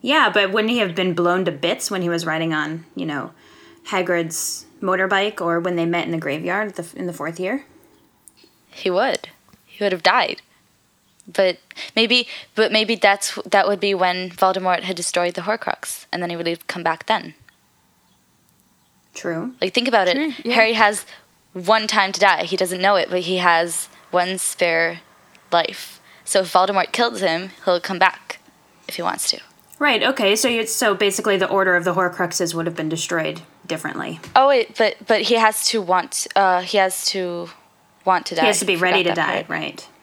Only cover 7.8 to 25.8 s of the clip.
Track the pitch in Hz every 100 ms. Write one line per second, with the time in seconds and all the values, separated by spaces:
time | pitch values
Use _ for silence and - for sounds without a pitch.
7.8 | _ _ _ _ - _ _ _ _ -
8.8 | 190 180 254 - - _ _ _ _ -
9.8 | 202 180 180 233 180 - _ _ _ _
10.8 | _ _ _ _ - 175 190 170 _ -
11.8 | - - 226 247 240 - - - 220 214
12.8 | 214 226 202 202 - - - 202 196 202
13.8 | 202 190 180 180 185 175 190 185 185 175
14.8 | 180 175 175 175 175 180 175 220 - -
15.8 | - - - 175 175 170 170 170 - 175
16.8 | 165 165 - 220 - - _ _ _ _
17.8 | _ _ _ _ _ _ _ _ _ _
18.8 | _ _ _ - 175 165 233 254 190 247
19.8 | 247 226 180 262 311 247 226 240 220 220
20.8 | 208 208 - - _ _ _ 185 175 220
21.8 | 214 220 196 190 196 165 175 185 185 180
22.8 | 190 196 - 180 170 185 180 165 170 -
23.8 | - - - 180 180 190 - - 175 165
24.8 | 165 170 _ _ _ _ _ 170 160 -